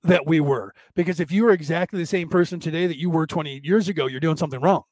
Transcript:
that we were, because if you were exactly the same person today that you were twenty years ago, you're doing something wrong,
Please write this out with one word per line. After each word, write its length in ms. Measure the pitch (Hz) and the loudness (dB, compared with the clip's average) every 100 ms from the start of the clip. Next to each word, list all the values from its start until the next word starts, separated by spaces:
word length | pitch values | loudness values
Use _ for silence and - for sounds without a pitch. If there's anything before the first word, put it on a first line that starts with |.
that 240 | 170 175 147 | 2 2 4
we 140 | 160 | 2
were, 320 | 143 127 98 - _ - | 2 0 -4 -14 _ -4
because 240 | 175 170 | -2 -2
if 120 | 147 | -2
you 120 | 190 | 2
were 80 | 233 | 4
exactly 460 | 185 147 165 180 190 | 4 2 -2 -2 -4
the 80 | 170 | -4
same 240 | 185 160 | -4 0
person 300 | 180 175 175 | 0 0 -2
today 260 | 165 160 180 | -4 -2 -2
that 140 | 143 | -2
you 100 | 175 | -2
were 160 | 160 156 | 0 0
twenty 360 | 170 151 135 | -4 -6 -6
years 240 | 143 214 185 | 0 2 2
ago, 180 | 156 135 | -2 -2
you're 140 | 131 | -2
doing 180 | 160 151 | -2 0
something 240 | 156 131 | -4 0
wrong, 220 | 165 185 - | 2 2 -2